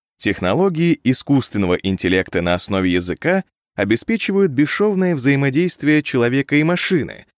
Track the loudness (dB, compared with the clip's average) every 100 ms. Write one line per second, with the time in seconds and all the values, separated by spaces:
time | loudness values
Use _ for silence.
0 | _ _ -4 -2 0 2 0 2 0 2
1 | 0 -2 2 0 0 -2 0 0 0 -2
2 | 0 0 0 -2 0 -2 -2 -2 0 0
3 | -2 -4 -2 -2 -4 _ _ -6 0 0
4 | 0 -4 0 2 2 2 0 0 0 0
5 | 0 0 0 2 0 0 -2 -2 0 0
6 | 2 0 2 0 0 0 2 0 0 -2
7 | -2 -10 -20